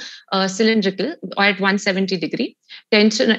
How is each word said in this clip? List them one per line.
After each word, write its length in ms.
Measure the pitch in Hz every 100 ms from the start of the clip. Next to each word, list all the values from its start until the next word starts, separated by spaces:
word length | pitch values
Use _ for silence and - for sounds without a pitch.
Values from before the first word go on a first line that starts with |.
| - - -
uh, 140 | 190 190
cylindrical 680 | 190 220 220 190 190 226 339 180 202
or 80 | 202
at 160 | 190
one 160 | 196 196
seventy 400 | 202 190 190 185
degree. 400 | 160 - 311 _ _ - -
Tension, 380 | 214 214 214 226